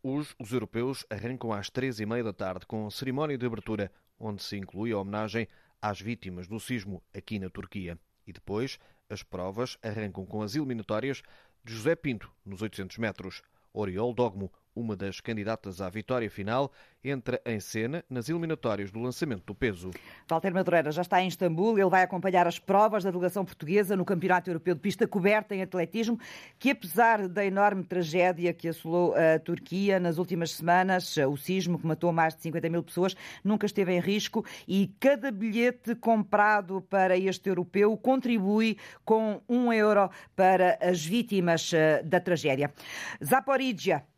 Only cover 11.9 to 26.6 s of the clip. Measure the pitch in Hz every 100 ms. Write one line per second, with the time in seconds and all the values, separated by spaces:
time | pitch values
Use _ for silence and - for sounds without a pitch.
11.9 | 165 151 110 - _ 95 95 107 - 95
12.9 | - 113 92 92 - _ _ _ 110 101
13.9 | 92 120 113 120 98 95 _ _ - 117
14.9 | 98 98 92 - 110 101 110 101 90 95
15.9 | 104 - 127 107 - 98 123 139 _ _
16.9 | _ 127 139 120 123 123 110 - 110 117
17.9 | 165 - 127 117 170 165 156 120 101 98
18.9 | 107 123 123 160 101 - 98 123 92 92
19.9 | 87 - - - 165 196 180 180 170 147
20.9 | 151 175 185 185 170 180 160 214 214 190
21.9 | 185 185 185 190 180 175 170 - 196 214
22.9 | 208 190 180 175 202 180 - 147 202 190
23.9 | 196 175 180 185 180 185 165 180 165 202
24.9 | - 220 208 202 214 208 196 185 185 170
25.9 | 226 226 226 - - - _